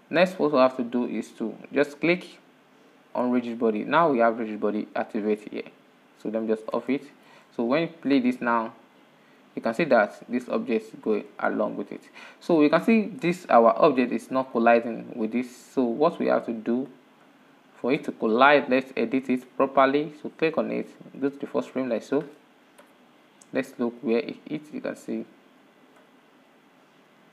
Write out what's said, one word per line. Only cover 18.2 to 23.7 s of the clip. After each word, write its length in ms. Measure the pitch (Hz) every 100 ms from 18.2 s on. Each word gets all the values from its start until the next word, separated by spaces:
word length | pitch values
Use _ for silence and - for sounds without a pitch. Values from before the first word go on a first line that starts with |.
| 113 110 139 147 127
let's 220 | 127 131 -
edit 320 | 113 131 127
it 280 | 127 - -
properly. 560 | 139 139 135 143 160 -
So 60 | 113
click 280 | - 160 139
on 140 | 113
it, 180 | 120 117 - - -
go 100 | 139
to 60 | 139
the 100 | -
first 240 | 127 127
frame 180 | 135 127
like 160 | 113
so. 200 | - 135 160 - _ _ _ - - _ _ _ _ _ -
Let's 200 | 131 131